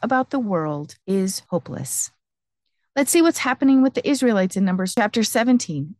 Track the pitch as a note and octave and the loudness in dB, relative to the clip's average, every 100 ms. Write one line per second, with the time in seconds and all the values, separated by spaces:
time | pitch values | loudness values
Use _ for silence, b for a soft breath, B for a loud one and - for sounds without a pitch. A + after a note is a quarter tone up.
0 | A#3+ C4 C4 C#4 A3 F3+ D#3 D3 D3 - | -2 -2 -2 -4 -2 -2 -2 -6 -10 -14
1 | - G3 F#3+ - - E3+ - - C3+ - | -4 -2 -2 -6 -6 -8 -6 -10 -8 -8
2 | - _ _ _ _ _ _ _ _ - | -8 _ _ _ _ _ _ _ _ -2
3 | C#4 E4+ E4 - B3+ B3+ C4+ C4+ C4 - | 2 4 4 2 -2 0 4 4 4 0
4 | - C#4 B3 G#3 F#3 F#3+ F#3+ F3+ F#3+ - | -2 0 2 2 0 0 0 0 -2 0
5 | G#3+ A#3 G#3+ A#3+ A#3 B3 - D3 D3+ | 0 0 0 0 2 2 0 -6 -8